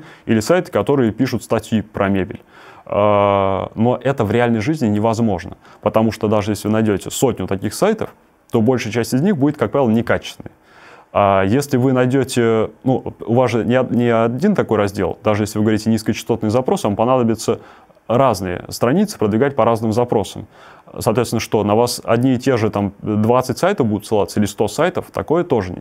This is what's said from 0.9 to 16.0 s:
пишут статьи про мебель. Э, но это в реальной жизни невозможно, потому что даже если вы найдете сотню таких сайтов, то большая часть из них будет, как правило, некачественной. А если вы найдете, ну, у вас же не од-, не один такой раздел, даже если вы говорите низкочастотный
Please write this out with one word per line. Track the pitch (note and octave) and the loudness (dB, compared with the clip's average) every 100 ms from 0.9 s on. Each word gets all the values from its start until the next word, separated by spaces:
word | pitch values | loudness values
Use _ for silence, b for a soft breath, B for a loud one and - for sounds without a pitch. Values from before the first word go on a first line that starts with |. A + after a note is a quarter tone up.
| C#3 A2+ | 2 2
пишут | G#2 C3 A2+ | 0 -2 -2
статьи | - A2+ - A2 | -4 -4 -2 -2
про | - - G2 | -2 -4 -2
мебель. | F#2+ F2+ - B B B B - | 0 -4 -8 B B B B -6
Э, | - G#2 G#2 G2+ G2 G2 F#2+ - - | 0 2 4 2 2 0 -2 -4 -2
но | A#2 B2 | 0 0
это | C3 C#3 | -2 -2
в | G#2 | 0
реальной | A#2 A#2+ A2+ | 0 2 0
жизни | G#2+ D#3+ A2 | -2 0 0
невозможно, | G#2 A2+ A2 A2+ F2 F#2 - b b | 0 0 0 0 -2 -6 -16 b b
потому | - A2 A2+ | -2 2 0
что | - G#2+ | 0 0
даже | G#2+ G2+ | 0 0
если | G2+ G#2+ | -2 0
вы | |
найдете | A2 G#2+ F#2+ - | 0 2 0 -4
сотню | - C3 - F#2+ | -2 0 0 -4
таких | F#2+ G#2+ | -4 -6
сайтов, | - F#3+ A3 - - _ _ _ | -2 0 0 -6 -12 _ _ _
то | A#2+ | 0
большая | A2 B2+ A2 | 2 0 -2
часть | A#2 A2 | -4 -2
из | B2+ | 0
них | F#3 D#3+ | 0 2
будет, | D3 C#3+ | 0 0
как | A2+ | -2
правило, | C#3+ B2 | 2 2
некачественной. | A2+ - F2+ - - - - b b b b b | 2 0 -2 -4 -16 -18 -20 b b b b b
А | F#2 G2+ F#2+ | 2 4 4
если | F#2+ C3+ C#3 B2+ | 2 0 0 0
вы | C3 | 2
найдете, | B2+ B2+ C3+ B2+ A#2+ A2+ A2 G#2 - C3 | 2 2 2 0 2 2 2 0 -4 -2
ну, | B2+ - - | -2 -4 -10
у | - | 0
вас | A#2+ B2 | 2 2
же | A2+ G2+ | 2 2
не | B2+ | 2
од-, | B2 | 2
не | A2+ A#2+ | 0 2
один | A2+ A2+ B2+ G3+ E3 | 2 2 0 0 0
такой | A2 G#2+ | 2 0
раздел, | G2+ G2+ F2 - | 0 0 -4 -2
даже | A2 G#2 | 0 0
если | G#2 G#2 | 0 0
вы | G#2+ | 0
говорите | G#2+ A2 | 0 0
низкочастотный | A2 | 0